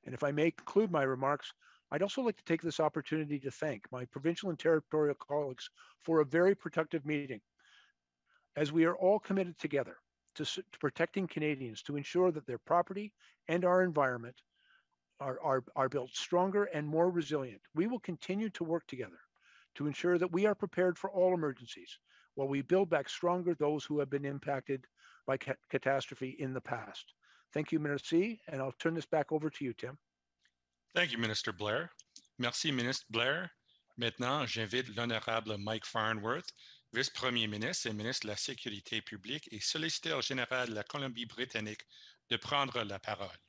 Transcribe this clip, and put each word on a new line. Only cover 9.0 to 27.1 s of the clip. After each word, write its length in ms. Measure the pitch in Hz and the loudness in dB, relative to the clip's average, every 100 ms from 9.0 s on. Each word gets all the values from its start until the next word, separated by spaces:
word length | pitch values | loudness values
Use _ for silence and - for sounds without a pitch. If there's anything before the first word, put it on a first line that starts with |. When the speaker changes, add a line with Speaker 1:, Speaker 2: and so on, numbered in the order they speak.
| 180 208 | 4 4
Speaker 1:
committed 400 | - 196 180 165 | 2 0 0 -4
together 380 | 151 143 123 - _ _ _ - | -2 -2 -2 -10 _ _ _ -6
to 80 | |
s-, 160 | 151 - - | -4 -4 -8
to 80 | - | -2
protecting 480 | 147 - 165 - 180 | -2 0 0 0 -2
Canadians, 540 | - 151 139 127 107 | 0 -2 -2 -4 -10
to 140 | - 143 | -6 -6
ensure 340 | 139 175 185 | -2 4 4
that 160 | 156 139 | 2 -6
their 100 | 120 | -8
property 560 | - 175 175 196 208 _ - _ - | 2 2 4 -4 -8 _ -20 _ -2
and 160 | 170 | 2
our 200 | 180 180 | 6 6
environment 520 | 185 151 131 123 117 - _ _ _ _ _ _ _ _ | 4 4 2 2 -6 -16 _ _ _ _ _ _ _ _
are, 200 | 139 127 | -6 -2
are, 200 | 156 131 127 - | 2 2 2 0
are 140 | 131 | 0
built 200 | 143 127 | 0 -4
stronger 500 | - - 175 185 202 202 | -6 0 4 4 2 0
and 140 | 165 147 | -2 0
more 240 | 160 175 | 4 4
resilient. 500 | 175 143 151 127 101 _ 151 | 2 0 -2 -4 -10 _ 0
We 100 | 202 | 0
will 140 | 247 | 0
continue 500 | - 165 - 190 220 | -4 -8 -4 -2 -2
to 120 | - | -4
work 240 | 165 165 - | -2 -2 -4
together 320 | 127 104 82 _ _ _ - _ - | -10 -10 -10 _ _ _ -20 _ -4
to 120 | 151 | -4
ensure 300 | 139 180 175 | 0 2 4
that 140 | 180 | 4
we 140 | 175 208 | 2 2
are 80 | 202 | 2
prepared 420 | 190 - 185 170 | -2 2 2 2
for 140 | 196 | -4
all 220 | 202 185 | 4 4
emergencies 680 | 180 156 127 120 - 87 - _ - _ - | 4 0 -4 -12 -16 -16 -20 _ -20 _ -4
while 120 | 139 | 0
we 140 | 139 | 0
build 280 | 131 185 190 | 4 4 6
back 180 | 160 139 | 2 0
stronger 440 | - 175 180 175 | -2 2 2 0
those 300 | 170 147 151 - | 0 2 0 -2
who 140 | 147 | -2
have 100 | 139 | 0
been 160 | 143 143 | -2 -2
impacted 600 | 139 151 135 - 135 - _ - - - | -6 -4 -4 -2 -6 -6 _ -20 -12 -2
by 100 | 135 | -2
ca-, 160 | - 135 _ | -2 -6 _
catastrophe 680 | 135 131 139 - - 131 131 | 0 2 2 0 -8 -8 -6
in 140 | 135 | -6
the 80 | 131 | -6
past. 520 | - 117 107 - - | -4 -6 -6 -14 -18